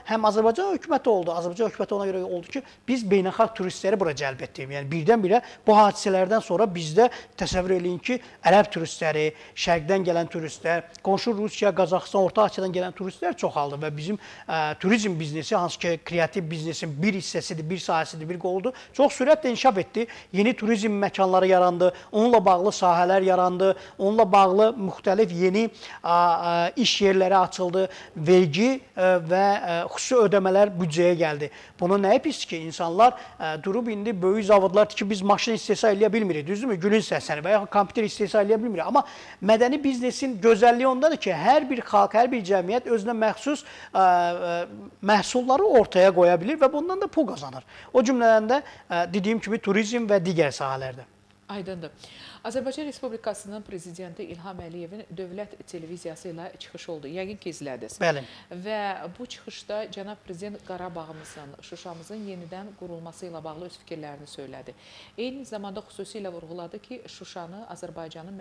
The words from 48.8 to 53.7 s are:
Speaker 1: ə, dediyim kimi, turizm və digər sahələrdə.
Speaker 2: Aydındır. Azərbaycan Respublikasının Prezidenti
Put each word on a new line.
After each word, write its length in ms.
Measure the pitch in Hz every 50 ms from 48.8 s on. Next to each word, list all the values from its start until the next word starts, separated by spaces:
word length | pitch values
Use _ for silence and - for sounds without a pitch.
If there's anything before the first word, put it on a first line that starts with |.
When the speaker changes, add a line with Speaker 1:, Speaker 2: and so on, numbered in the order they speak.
| - -
Speaker 1:
ə, 160 | 185 170 175 175
dediyim 280 | 175 208 185 214 226 214
kimi, 200 | - 190 220 -
turizm 480 | - 196 196 214 220 208 240 240 226 208
və 100 | 202 196 165
digər 300 | 190 180 160 156 139 -
sahələrdə. 520 | - 143 135 135 131 135 131 123 131 117 - _ _ _ _ _ _ _ -
Speaker 2:
Aydındır. 420 | 202 202 180 185 190 175 156 147 - - - - - - - - - - -
Azərbaycan 400 | 226 226 262 233 269 262 302 311
Respublikasının 800 | 294 - - - 247 226 226 - 226 196 - - 196 202 214 208
Prezidenti 580 | -